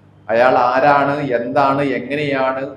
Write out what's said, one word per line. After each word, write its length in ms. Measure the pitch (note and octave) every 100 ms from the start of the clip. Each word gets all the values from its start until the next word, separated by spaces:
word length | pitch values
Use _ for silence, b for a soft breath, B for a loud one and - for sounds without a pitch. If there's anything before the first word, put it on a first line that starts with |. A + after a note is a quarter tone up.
| _ _ -
അയാൾ 240 | A2+ B2 B2+
ആരാണ്, 580 | B2 C3 C#3+ C#3+ C#3 D3 C#3 A#2+
എന്താണ്, 420 | B2 C#3+ C#3 C#3
എങ്ങനെയാണ് 800 | C#3+ A#2+ B2 C#3+ D3 C3+ C3 C3 C#3